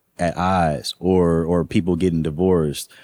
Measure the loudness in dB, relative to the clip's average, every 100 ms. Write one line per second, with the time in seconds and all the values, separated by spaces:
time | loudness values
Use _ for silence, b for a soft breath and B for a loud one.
0 | _ -6 -4 -2 -2 0 0 -2 -8 -6
1 | 0 2 4 2 0 0 0 -2 0 0
2 | 0 0 -2 0 2 2 0 -4 -12 B